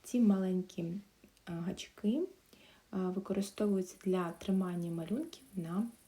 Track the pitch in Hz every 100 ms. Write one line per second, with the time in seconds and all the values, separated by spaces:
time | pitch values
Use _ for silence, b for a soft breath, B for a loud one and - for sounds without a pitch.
0 | - 247 214 190 185 185 180 - 170 190
1 | - _ - _ - 170 170 185 - -
2 | 208 269 370 - _ B B B B 190
3 | 185 185 202 202 202 - 214 190 185 -
4 | 190 185 175 175 - 190 185 175 170 165
5 | 165 226 330 - - 190 165 180 233 -